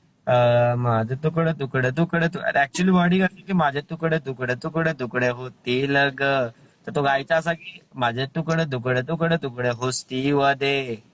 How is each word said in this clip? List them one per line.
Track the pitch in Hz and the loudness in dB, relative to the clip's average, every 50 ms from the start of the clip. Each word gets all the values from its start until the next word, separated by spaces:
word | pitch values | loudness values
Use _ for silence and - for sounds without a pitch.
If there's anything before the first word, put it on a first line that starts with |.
| _ _ _ _ - - | _ _ _ _ -2 2
अ, | 123 123 120 120 120 120 120 120 120 | 4 4 6 6 4 4 4 2 2
"माझे | 120 123 120 117 110 110 113 131 | 0 0 0 0 0 0 -2 -4
तुकडे | 135 - 156 165 165 165 160 160 143 | -4 -4 -2 0 0 0 0 0 -2
तुकडे | 135 123 - 131 123 127 | -4 -4 -2 0 0 0
तुकडे | 131 156 170 170 - 170 165 165 | 0 0 -2 0 0 0 0 0
तु-," | - - | -2 -4
actually | - - - 139 139 - - - 180 190 | -4 -2 0 0 0 0 0 0 2 4
वर्डिंग | 185 180 175 175 180 190 190 | 4 4 4 4 2 2 2
असेल | 180 - - - - | 0 -2 -4 -8 -2
की | 196 | 0
"माझे | 175 151 143 135 143 | 2 2 2 0 -2
तुकडे | 143 - 165 165 165 160 160 160 | -6 -8 -8 -4 -2 0 0 -2
तुकडे | 135 135 131 127 127 120 123 | -2 -4 -8 -4 -2 -4 -4
तुकडे | 123 - 160 147 165 160 160 160 | -4 -4 -6 -4 -2 -2 -2 -2
तुकडे | 131 127 110 123 123 123 123 | -4 -6 -4 -2 0 0 0
होतील | 123 123 127 127 - _ - 123 123 127 139 139 143 | 0 -2 -6 -12 -14 _ -4 -2 0 0 0 2 2
ग." | 143 143 139 135 135 139 139 139 135 123 117 - _ - - _ _ - - | 2 2 2 0 -2 0 0 0 0 0 -2 -6 _ -20 -20 _ _ -12 -6
तर | - | -4
तो | 147 | 0
गायचा | 143 139 139 135 139 - 165 | 2 2 2 0 0 0 0
असा | 160 160 165 165 | 0 0 0 -4
की | 165 - - - - _ _ - | -4 -6 -18 -20 -20 _ _ -6
"माझे | 135 123 120 113 123 135 | -2 -2 -2 0 -2 -4
तुकडे | 135 - 165 156 160 160 165 165 | -4 -4 -4 -2 0 0 0 0
तुकडे | 147 131 123 117 127 127 127 | -2 -2 -4 -2 0 0 0
तुकडे | 127 143 165 151 165 165 165 165 | -2 -2 -2 -2 0 0 0 0
तुकडे | - 135 120 123 123 123 | -2 -4 -6 -2 -2 -2
होस्ती | 120 113 127 135 131 - - - 131 127 135 143 | 0 0 -2 -2 -2 -2 -4 -4 -4 -2 0 2
वदे." | 143 143 139 139 139 131 139 139 143 139 135 123 113 107 - _ | 2 4 4 2 2 2 0 0 0 0 -2 -4 -8 -10 -12 _